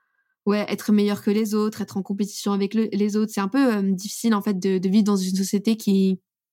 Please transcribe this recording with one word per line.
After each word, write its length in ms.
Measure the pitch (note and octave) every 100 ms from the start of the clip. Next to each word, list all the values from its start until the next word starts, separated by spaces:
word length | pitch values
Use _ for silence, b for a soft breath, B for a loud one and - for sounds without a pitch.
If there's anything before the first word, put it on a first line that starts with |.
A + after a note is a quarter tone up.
| _ _ _ _ G3+
ouais, 180 | G#3 -
être 200 | G3+ -
meilleur 300 | G#3 G#3 G3+
que 80 | G#3+
les 240 | G3+ A3
autres, 280 | G#3+ G#3+ G#3+
être 160 | G3 G3
en 40 |
compétition 500 | F#3 G3 G3 - G#3
avec 200 | G3 G3
le, 160 | A3 A3
les 200 | G3+ G#3 G#3
autres. 160 | G#3+
C'est 80 | -
un 60 | G3
peu, 260 | C4+ C4
euh, 80 | G#3
difficile, 520 | G3 F#3 G#3 - A#3
en 60 | G#3
fait, 180 | G#3+ F#3
de, 200 | G3 F#3+
de 100 | F#3
vivre 160 | G#3+
dans 120 | G3+ G3+
une 200 | F#3 F#3+
société 400 | G3 G3+ G#3 A3
qui, 420 | G#3 G3 F#3+ F#3 _ _ _